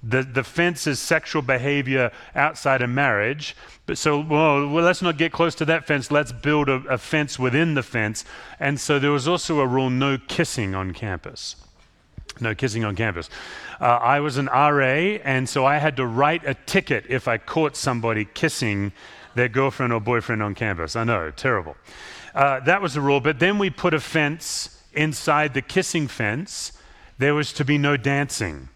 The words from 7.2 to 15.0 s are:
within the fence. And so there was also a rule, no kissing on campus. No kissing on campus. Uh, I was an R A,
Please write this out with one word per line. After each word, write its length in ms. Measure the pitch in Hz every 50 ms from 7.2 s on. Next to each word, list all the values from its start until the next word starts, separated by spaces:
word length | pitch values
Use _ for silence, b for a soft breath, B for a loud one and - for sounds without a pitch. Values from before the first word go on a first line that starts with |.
| 151 139 - -
within 340 | 127 127 120 147 170 165
the 100 | 151 139
fence. 420 | 120 - - 117 107 107 110 - - B B B B B B B
And 180 | - 139 147 135
so 200 | - - 151 143
there 140 | 135 147
was 140 | 147 143 123
also 340 | 151 180 175 - - 165 147
a 60 | 139
rule, 220 | 127 123 135 135 127
no 300 | 127 127 139 139 139 127
kissing 560 | - - - - 165 - - - 110 95 95
on 180 | 95 95 95
campus. 640 | 90 - - 104 92 85 - - - - - - - - - - _ _ _ _ _ _ _ _ _ - - - - -
No 160 | 120 113 107
kissing 300 | - - 123 104 117 113
on 120 | 104 101
campus. 340 | 87 117 110 90 85 78 - B B B B B B B B B B
Uh, 40 | -
I 360 | 120 120 120 117 117 139 147
was 160 | 147 151 127
an 120 | 139 139 135
R 340 | 123 127 143 147 147 143
A, 380 | 135 127 131 147